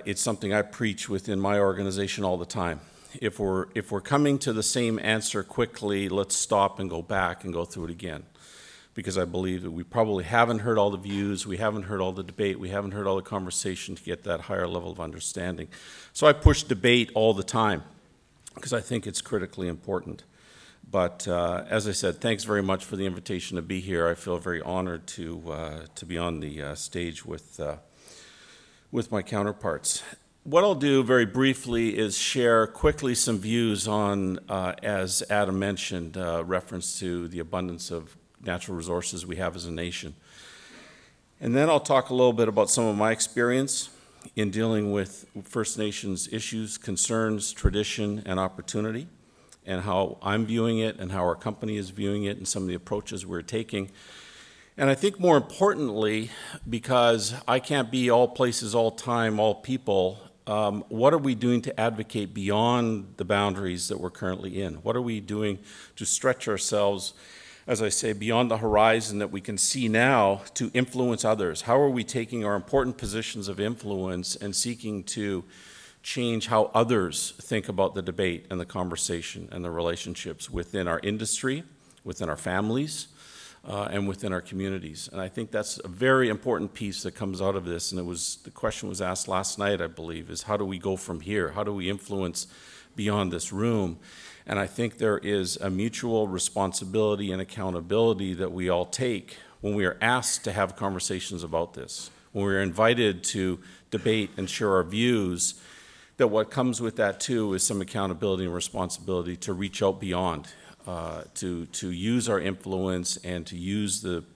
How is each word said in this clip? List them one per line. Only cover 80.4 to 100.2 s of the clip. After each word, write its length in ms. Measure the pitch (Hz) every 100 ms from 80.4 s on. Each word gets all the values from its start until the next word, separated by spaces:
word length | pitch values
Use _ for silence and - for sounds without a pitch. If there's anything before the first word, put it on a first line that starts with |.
| -
within 380 | 87 87 101 87
our 100 | 82
industry, 580 | 101 107 110 - 131 143 165 - _ -
within 260 | - 95 87
our 80 | 73
families, 720 | 90 92 107 123 156 - - - - - - -
uh, 220 | - 101 101
and 160 | 101 98
within 240 | 95 107
our 80 | 92
communities? 680 | - 92 98 95 85 76 -
And 80 | 95
I 80 | 92
think 240 | - 110
that's 260 | 107 104 -
a 20 | 92
very 420 | 90 127 135 123
important 460 | 107 127 98 98
piece 300 | - 104 92
that 80 | 92
comes 280 | - 104 92
out 140 | 95
of 100 | 98
this. 280 | 87 85 -
And 80 | 95
it 40 |
was, 340 | 87 87 - -
the 80 | -
question 380 | - 110 - 101
was 120 | 92
asked 280 | 92 95 -
last 280 | 95 98 -
night, 240 | 101 95
I 60 | 85
believe, 420 | 82 82 80 85
is 140 | 82
how 140 | - 104
do 80 |
we 140 | 98 95
go 180 | 98 95
from 240 | - 82
here? 300 | 80 104 82
How 120 | 90
do 100 | 104
we 160 | 101 92
influence 600 | 98 - 98 92 - - - - - - -
beyond 360 | 104 104 95
this 200 | 87 -
room? 480 | 98 117 113 92 82 - - - -
And 140 | - 101
I 80 | 95
think 320 | - 117 -
there 200 | 110 104
is 380 | 101 101 90 -
a 120 | 98
mutual 560 | 92 113 110 120 113 104
responsibility 1040 | 92 - 104 98 - 92 107 107 101 101
and 100 | 92
accountability 920 | 95 113 95 87 85 104 117 98 95
that 160 | 87 92
we 180 | 90 90
all 180 | 87 87
take 500 | - 127 101 - - - -
when 160 | 104 104
we 80 |
are 120 | 92 -
asked 420 | 113 123